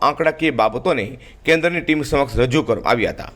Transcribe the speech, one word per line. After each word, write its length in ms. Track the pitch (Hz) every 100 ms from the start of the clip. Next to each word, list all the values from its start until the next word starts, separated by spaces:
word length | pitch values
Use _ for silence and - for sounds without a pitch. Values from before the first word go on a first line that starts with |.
આંકડાકીય 500 | 139 143 160 156 160
બાબતોને 680 | 117 110 113 190 135 98 - - - -
કેન્દ્રની 360 | 160 170 170
ટીમ 200 | 160 151
સમક્ષ 360 | 127 143 131 120
રજૂ 260 | 127 147
કરવામાં 280 | - 107 -
આવ્યા 180 | 120 90
હતા. 220 | - -